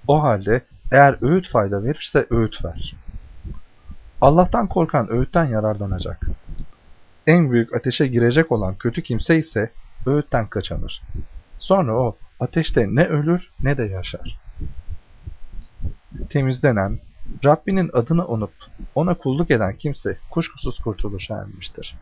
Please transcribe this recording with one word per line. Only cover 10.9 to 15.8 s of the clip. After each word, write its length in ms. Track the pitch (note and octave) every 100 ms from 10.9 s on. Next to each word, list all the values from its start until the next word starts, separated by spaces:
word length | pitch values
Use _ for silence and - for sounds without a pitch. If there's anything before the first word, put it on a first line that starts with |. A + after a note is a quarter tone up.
| - - - - - - -
Sonra 380 | - F#3+ C#3 A2+
o 200 | A#2+ - - -
ateşte 480 | B2+ E3+ D#3 C#3 G#2
ne 160 | A#2 -
ölür 460 | D3 D3+ F3 - -
ne 180 | C3 C#3
de 60 |
yaşar. 560 | G#2+ F#2+ - - - - - - - - - - _ - - - - - - -